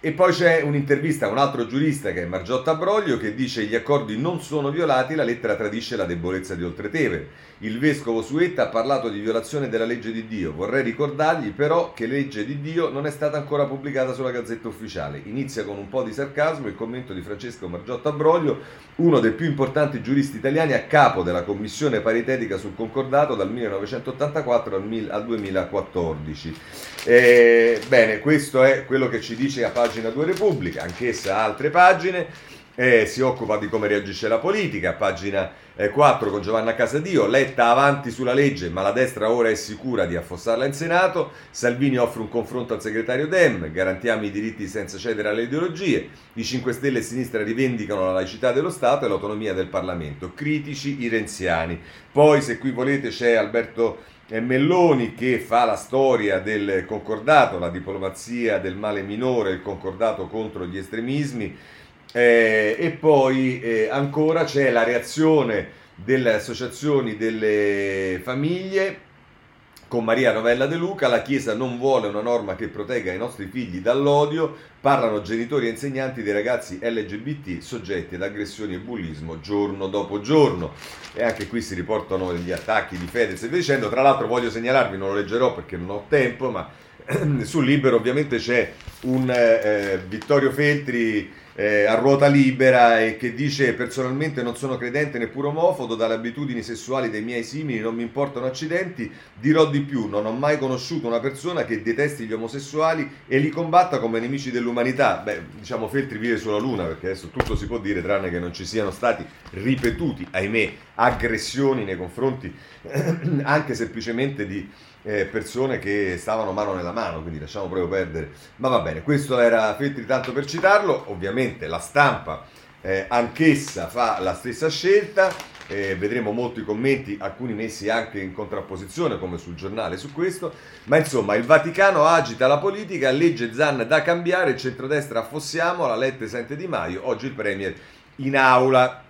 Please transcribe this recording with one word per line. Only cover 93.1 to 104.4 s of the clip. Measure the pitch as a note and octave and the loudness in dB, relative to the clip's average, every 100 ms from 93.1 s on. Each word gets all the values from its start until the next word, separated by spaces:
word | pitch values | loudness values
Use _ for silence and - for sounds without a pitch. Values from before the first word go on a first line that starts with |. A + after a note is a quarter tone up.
| G#2+ | 0
che | B2 | -6
dice: | A#2+ C#3+ C#3+ C3 | -2 -4 2 0
"Personalmente | A#2 A#2+ C3 B2+ C3+ D#3 C#3+ | 0 -4 -4 -4 -2 -4 -2
non | A#2+ A#2 | -4 -4
sono | C#3 B2 | -6 -4
credente | A#2+ C3+ D3 B2+ | -4 -2 -2 -2
neppure | A2+ C3 C#3+ | -6 -4 -4
omofobo, | D3+ F3 - A#2+ | 2 2 2 -4
dalle | A2+ A2+ | 0 0
abitudini | A2+ A#2 B2 C#3+ A#2+ | 0 -4 -6 -6 -6
sessuali | G#2+ A2 - C3 B2 | -6 -10 -4 -2 -2
dei | G#2+ | -4
miei | A2 A#2+ | -4 -6
simili | A#2 C#3 D#3 A2+ | -6 -8 -4 -4
non | A2+ | -4
mi | A2+ | -4
importano | A#2 B2+ C#3 A#2+ C3 | -6 -4 -4 -2 -6
accidenti, | C3 D#3 E3+ F#3 F3+ G#2 - - | -6 -4 -4 -4 -8 -10 -12 -20
dirò | - B2 D#3+ D3+ | -4 2 4 4
di | C#3+ | 2
più, | C#3 C3+ G#2 | -2 -4 -2
non | G#2 A2 | -2 -2
ho | |
mai | A#2 D3 D3+ | -2 0 0
conosciuto | C3 B2+ - E3 B2 | 0 -4 -4 -6 -2
una | A#2 | -2
persona | C3 C#3 E3+ F3 | -2 -6 -6 -4
che | A2+ A2 | -2 -2
detesti | A2 A#2 D3 C#3+ | -2 0 -2 -4
gli | A2+ | -8
omosessuali | A2 A2+ C#3 C#3 D3+ D#3+ D#3+ C#3 - - | -6 -6 -8 -8 -2 0 0 -6 -10 -2
e | C3 | 0
li | D3+ | 0
combatta | E3 E3 E3+ F3+ C3 | -2 2 4 4 0
come | A2+ A2+ | -2 -2
nemici | A#2+ C#3 | -4 -6